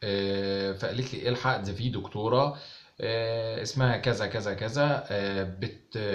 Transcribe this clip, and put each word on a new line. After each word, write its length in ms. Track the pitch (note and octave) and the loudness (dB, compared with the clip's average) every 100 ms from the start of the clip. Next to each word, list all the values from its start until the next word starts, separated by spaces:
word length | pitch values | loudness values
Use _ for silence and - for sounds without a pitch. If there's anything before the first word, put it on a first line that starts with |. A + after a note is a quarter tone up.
آه، 720 | G#2+ G2 G2 G2 G2 G2 G2 | -2 0 2 0 0 0 -2
فقالت 400 | F#2+ G#2 A#2+ C3 | -2 -2 -2 -4
لي: 160 | - A#2+ | -2 0
"الحق، 280 | A#2+ C3 G2+ | 0 2 0
ده 160 | G2 | -2
في 160 | F#2+ B2 | -2 -2
دكتورة، 680 | G#2+ - G#2+ G#2+ B2 C#3+ D3 - - - - | -2 -4 -2 2 4 4 0 -10 -20 -20 -8
آه، 600 | A2 A2+ A2+ A2+ A2+ A2 | -2 0 0 0 -2 -4
اسمها 360 | - C3 B2+ A2 | -4 2 4 4
كذا 300 | B2+ G#2+ G2+ | 2 2 0
كذا 260 | A2+ G#2 | -2 -2
كذا، 500 | F#2+ G#2+ C3 D3 C#3 - | -2 -2 2 4 2 0
آه، 340 | G#2 G2 G2 | -2 0 0
بت-، 540 | F#2 F#2 A2 - - A2+ G#2 | -2 -4 -6 -6 -8 -4 0